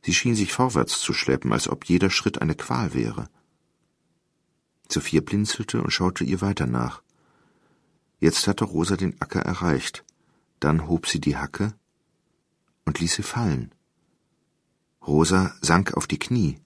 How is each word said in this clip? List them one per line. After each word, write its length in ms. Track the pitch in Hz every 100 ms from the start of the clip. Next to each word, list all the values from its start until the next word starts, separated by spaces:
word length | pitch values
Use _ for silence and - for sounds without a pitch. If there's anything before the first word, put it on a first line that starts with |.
Sie 120 | -
schien 200 | 90 123
sich 180 | 110 98
vorwärts 480 | - 127 95 57 -
zu 120 | -
schleppen, 400 | - - 65 62
als 160 | 58 -
ob 180 | - -
jeder 240 | 87 95
Schritt 320 | - 110 -
eine 120 | 80
Qual 380 | 73 - 123 101
wäre. 360 | 65 55 - - _ _ _ _ _ _ _ _ _ _ _ _ _ _ _ _
Sophia 320 | - - 80
blinzelte 600 | - 101 104 - 107 117
und 80 | -
schaute 340 | - 90 90
ihr 160 | 67 92
weiter 260 | 98 95 65
nach. 360 | 60 62 - _ _ _ _ _ _ _ _ _ _ _ _
Jetzt 260 | 80 - -
hatte 180 | 98
Rosa 320 | 110 78 85 92
den 240 | 92 -
Acker 200 | - -
erreicht. 640 | - 87 90 69 - - _ _ _ _ _ _
Dann 260 | 73 80 78
hob 200 | 85 -
sie 140 | 78
die 160 | 73 71
Hacke 380 | 71 - 101 107 _ _ _ _ _ _ _ _ _ _
und 160 | - 76
ließ 140 | 85
sie 80 | -
fallen. 520 | 104 127 110 67 58 _ _ _ _ _ _ _ _ _ _ _ _ _
Rosa 500 | - 73 87 92 92 -
sank 340 | 71 87 -
auf 120 | - -
die 120 | 71
Knie. 420 | - 123 82 -